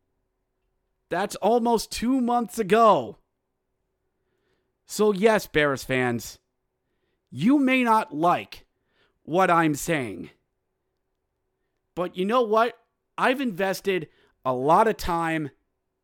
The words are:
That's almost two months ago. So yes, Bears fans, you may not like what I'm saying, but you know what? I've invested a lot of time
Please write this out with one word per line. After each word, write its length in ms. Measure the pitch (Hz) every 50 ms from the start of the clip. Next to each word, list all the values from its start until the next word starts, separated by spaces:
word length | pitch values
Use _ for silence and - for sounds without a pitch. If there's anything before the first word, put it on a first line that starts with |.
| _ _ _ _ _ _ _ _ _ _ _ _ _ _ _ _ _ _ _ _ _ -
That's 260 | 165 175 202 196 - -
almost 540 | - 202 233 247 226 240 233 208 - -
two 300 | - - 220 240 269 269
months 380 | 240 233 240 240 233 - - 226
ago. 580 | 220 170 202 226 233 214 190 147 120 214 - _ _ _ _ _ _ _ _ _ _ _ _ _ _ _ _ _ _ _ _ _ _ _ _ _ _ _ _ _ _ _ _ _ _
So 260 | - - - 214 214
yes, 360 | 208 180 208 226 214 202 - -
Bears 360 | - 156 147 143 135 127 -
fans, 540 | - 131 127 127 123 120 113 - - - _ _ _ _ _ _ _ _ _ _ _ _ _ _ _ _ _ _ _
you 260 | - 123 160 233 285 302
may 260 | 269 254 262 262 247
not 300 | 233 220 220 202 - 151
like 540 | 147 160 180 339 120 98 - - - _ _ _ _ _ _ _ _ _ _ _ _ -
what 260 | - 151 185 190 180
I'm 240 | 170 165 165 156 147
saying, 560 | 143 - - 165 147 123 107 92 - - - _ _ _ _ _ _ _ _ _ _ _ _ _ _ _ _ _ _ _ _ _ _ _ _ _ _ _ _ _ _ _ _ -
but 200 | 165 175 180 -
you 80 | 175 185
know 200 | 202 233 254 240
what? 360 | 208 214 220 233 240 - _ _ _ _ _ _ _ - -
I've 240 | 180 233 269 277
invested 680 | 277 247 175 160 196 196 185 - - 196 190 180 151 - _ _ _ _ _ _ -
a 80 | 127 131
lot 340 | 127 131 147 165 196 220 220
of 80 | 202
time 540 | - - - 170 170 165 160 160 160 156 131 _ _ _ _ _ _ _ _ _ _